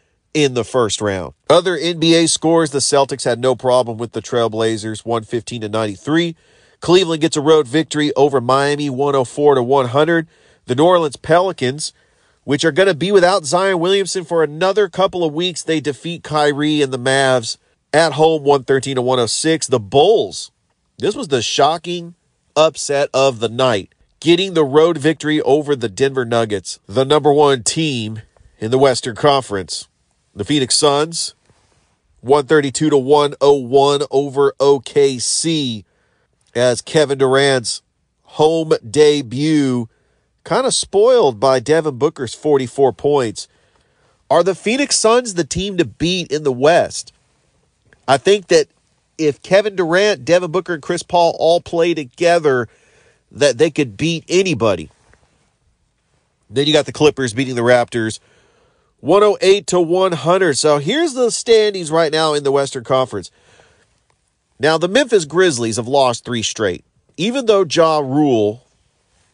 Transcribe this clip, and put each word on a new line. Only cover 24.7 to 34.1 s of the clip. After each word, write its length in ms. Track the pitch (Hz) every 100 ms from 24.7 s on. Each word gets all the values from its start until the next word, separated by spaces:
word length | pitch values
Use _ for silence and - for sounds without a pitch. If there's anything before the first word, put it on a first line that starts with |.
| 143 165 160
victory 420 | 143 156 151 151
over 340 | - 147 147 139
the 120 | 113
Denver 360 | 92 135 131
Nuggets, 560 | 120 117 113 101 - - -
the 160 | 101
number 280 | 135 151 147
one 300 | 143 147 131
team 600 | 107 - 156 127 107 107 - _ _ _
in 140 | 107
the 60 | 131
Western 360 | 139 120 -
Conference. 720 | 107 147 139 120 101 87 - - _ _ _ _
The 100 | -
Phoenix 300 | 101 147 127
Suns, 640 | - 147 139 165 165 - - _ _ _ _ _ _ _ _
one 260 | 117 147 127
thirty-two 440 | 156 139 123 156
to 80 | 147
one 380 | 127 147 147 143
oh 200 | 143 143
one 400 | 120 135 139 143 143